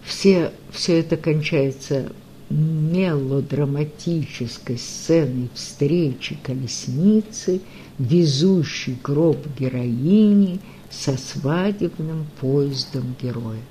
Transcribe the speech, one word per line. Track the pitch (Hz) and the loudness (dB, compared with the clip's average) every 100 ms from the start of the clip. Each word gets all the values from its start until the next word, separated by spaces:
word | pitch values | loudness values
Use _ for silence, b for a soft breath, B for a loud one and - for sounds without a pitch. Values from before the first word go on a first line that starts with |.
Все, | - - 196 185 151 - - | -12 2 4 4 2 -4 -18
всё | - - | -8 0
это | 165 160 160 | 2 2 -2
кончается | 165 156 147 160 135 131 - 139 - - - - - | 0 0 0 0 0 -2 -4 -4 -4 -12 -20 -20 -4
мелодраматической | 147 156 160 156 175 185 151 135 139 135 139 143 139 151 - - 165 139 - 117 - - 123 | 0 0 0 0 2 2 0 0 -2 0 0 0 0 -4 -4 -2 -2 -2 -6 -8 -8 -8 -8
сценой | - - - 165 143 127 123 | -8 -12 2 2 2 -2 -6
встречи | - - - 143 175 156 123 - - | -8 -14 -2 0 2 0 -2 -8 -10
колесницы, | - 131 123 - - 127 190 214 208 - - 185 B B B B | -6 -6 -6 -8 -6 2 4 4 2 -8 -4 -4 B B B B
везущей | 127 170 165 135 185 185 151 - - 127 | 2 4 4 4 4 4 2 -4 -8 -6
гроб | - 143 165 147 - 123 | -2 2 2 2 -4 -4
героини, | 131 127 123 117 143 208 214 202 196 180 B B B | -4 -2 -2 0 4 6 8 6 4 0 B B B
со | - - 127 | -6 -4 -4
свадебным | - - 135 165 196 208 175 - 160 160 151 - | -6 -4 -2 0 0 -2 -4 -4 -6 -6 -8 -6
поездом | 131 139 143 131 - 135 127 123 | 0 0 0 -4 -6 -6 -6 -6
героя. | 123 117 117 110 127 | -6 -6 -6 -10 -12